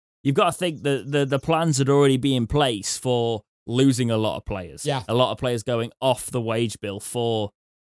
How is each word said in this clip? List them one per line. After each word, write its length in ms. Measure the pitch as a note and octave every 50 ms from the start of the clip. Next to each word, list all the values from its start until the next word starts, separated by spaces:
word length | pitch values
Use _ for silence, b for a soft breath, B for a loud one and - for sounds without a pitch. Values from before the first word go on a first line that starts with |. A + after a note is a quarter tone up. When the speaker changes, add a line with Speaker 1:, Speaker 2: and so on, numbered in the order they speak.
| _ _ _ _ -
Speaker 1:
you've 120 | C#3 C3+
gotta 180 | F#3 G3+ F3+ -
think 300 | - F#3 F3 D#3 G#2 G#2
that 280 | C#3+ C#3 B2+ F#2 C#3
the, 140 | C#3+ C#3+ C#3+
the 140 | C3 C#3 C3
plans 400 | - D#3+ E3 D#3+ E3+ E3 C#3+ C3+
had 100 | C#3 C3
already 300 | C#3 C#3+ C#3+ C#3 C3+ B2+
been 160 | B2 C#3 C3 B2 A#2
in 40 |
place 520 | - D3 D3 C#3+ C3 A#2 G2 F#2+ - - -
for 440 | - C3 B2 A#2+ A#2 A#2 A2+ G#2 - _ _ _ _
losing 440 | - A#2+ B2 C#3 C#3 B2+ A#2+ B2+ A#2
a 60 | A2+ A2
lot 180 | A2 G#2+ C#2+
of 80 | - -
players. 400 | - G#2 F#2+ F2+ D#2+ C#2 - -
Speaker 2:
Yeah. 200 | D3 C#3+ C3 G2 -
Speaker 1:
A 60 | A2
lot 160 | B2 B2+ G2+ A2
of 60 | -
players 240 | C3+ B2+ B2 A#2 -
going 280 | C3 A#2+ A2+ A#2 A#2+ - _ C3
off 280 | C3 B2 - - -
the 100 | B2+ B2
wage 380 | A2+ A2+ A2+ A#2 A#2 A2 - -
bill 200 | - G2+ G2 G2+
for, 520 | - - - B2 A#2 A#2 A2+ A2 G#2 G2 - _ _ _ _ _ _ _ _